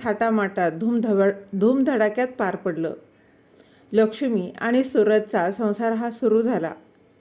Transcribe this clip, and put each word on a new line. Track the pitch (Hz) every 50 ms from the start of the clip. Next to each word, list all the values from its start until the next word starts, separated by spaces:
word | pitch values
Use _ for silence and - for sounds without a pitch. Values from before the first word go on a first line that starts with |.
| -
थाटामाटात, | 233 208 - 233 226 220 214 202 190 196 190 175 165
धूमधव-, | 160 165 226 226 240 233 220 220 208 196 196 196 202 - - - -
धूमधडाक्यात | 190 208 233 262 269 262 302 269 220 214 208 214 247 254
पार | 254 254 - 214 185 180
पडलं. | 185 - 185 160 156 165 160 - - - _ _ _ _ _ _ _ _ _ _ _ _ _ _ _ _ - 202
लक्ष्मी | 214 220 220 220 - 285 254 226 220 180 180 - -
आणि | - 233 240 262 269
सूरजचा | 262 - 254 208 214 214 214 214 - - 196 170 185
संसार | 196 247 233 208 208 220 240 226 226
हा | 220 240 233
सुरू | 226 - 262 220 220 226
झाला. | 226 247 240 175 165 156 - - - _ _ _ _ _ _ _